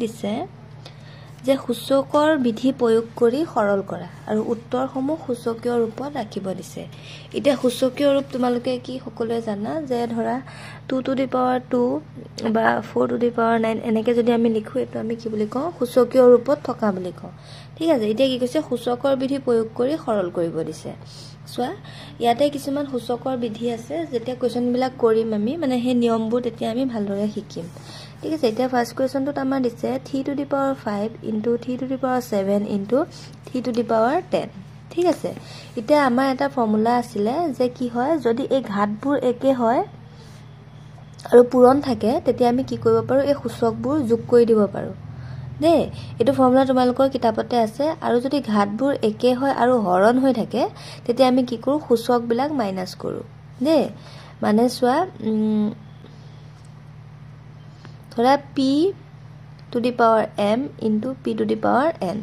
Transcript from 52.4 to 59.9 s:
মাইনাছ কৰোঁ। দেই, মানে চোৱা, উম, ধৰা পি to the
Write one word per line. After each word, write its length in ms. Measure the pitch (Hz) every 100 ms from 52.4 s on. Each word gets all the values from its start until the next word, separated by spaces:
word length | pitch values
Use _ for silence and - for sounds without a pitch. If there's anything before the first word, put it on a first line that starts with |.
| 285 294
মাইনাছ 320 | 202 190 185 -
কৰোঁ। 220 | - - - - - - 262
দেই, 180 | 311 202 - - - - -
মানে 200 | 214 208 240 240
চোৱা, 220 | 247 277 370 - 214
উম, 380 | 220 214 214 208 - - - - - - - - - - - - - - - - - - - - - - - -
ধৰা 200 | - 240 277 277 -
পি 140 | 269 285 370 403 - - - - - - -
to 60 | 247
the 80 | 240